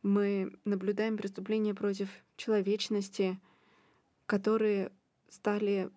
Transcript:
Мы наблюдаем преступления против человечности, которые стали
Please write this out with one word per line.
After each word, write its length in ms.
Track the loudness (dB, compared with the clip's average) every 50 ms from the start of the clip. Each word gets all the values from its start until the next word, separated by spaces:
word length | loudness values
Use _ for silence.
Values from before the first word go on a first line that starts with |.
Мы 560 | 2 2 2 4 4 2 0 0 -2 -4 -8 -10 _
наблюдаем 540 | -2 -2 -2 0 -2 0 0 0 -2 -2 -2
преступления 560 | -4 -8 -8 -8 -6 -2 0 0 0 0 -2
против 340 | -2 -2 -2 -2 -2 -6 -8 -8 -16 _ _ _ -12
человечности, 1000 | -2 0 0 2 2 2 0 0 0 -2 -2 -2 -2 -4 -2 0 0 0 0 -4 _ _ _ _ _ _ _ _ _ _ _ _ _ _ _ _ _
которые 680 | _ -2 0 2 2 2 2 4 2 2 2 0 -4 -8 _ _ _ _ _ _ _
стали 640 | -20 -4 _ 0 0 0 2 0 0 0 0 -4 -8